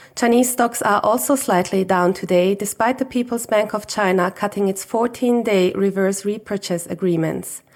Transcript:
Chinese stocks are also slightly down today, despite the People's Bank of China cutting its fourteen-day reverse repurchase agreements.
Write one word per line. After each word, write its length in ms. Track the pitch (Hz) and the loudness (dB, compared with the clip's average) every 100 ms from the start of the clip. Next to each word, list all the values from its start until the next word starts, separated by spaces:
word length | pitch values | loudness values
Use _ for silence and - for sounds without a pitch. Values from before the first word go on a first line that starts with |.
| - | -16
Chinese 380 | - 240 233 247 | -2 2 4 2
stocks 280 | - 240 240 | 2 -2 0
are 180 | 214 202 | 0 2
also 320 | - 240 247 | 2 0 2
slightly 480 | 277 - 180 - 196 | 0 2 0 2 0
down 320 | 185 185 180 | 2 2 2
today, 400 | 185 185 180 185 | 0 0 2 2
despite 440 | 202 208 - 226 254 | 0 -4 0 0 0
the 60 | |
People's 420 | 262 247 240 233 - | -2 -4 -2 -4 0
Bank 280 | 214 214 | 0 0
of 140 | 214 - | -4 -6
China 420 | - 190 185 180 | -2 2 2 0
cutting 380 | 185 202 202 196 | -2 -6 -2 -2
its 160 | 196 | -2
fourteen-day 880 | - 226 240 240 247 240 226 196 180 | -4 -2 -2 0 0 2 2 2 2
reverse 520 | 196 196 185 190 196 | 2 0 2 0 0
repurchase 640 | 202 214 - 202 - 170 - | -4 -6 -6 -8 -4 -6 -6
agreements. 800 | 170 190 165 160 151 - - _ | -4 0 0 0 -4 -8 -14 _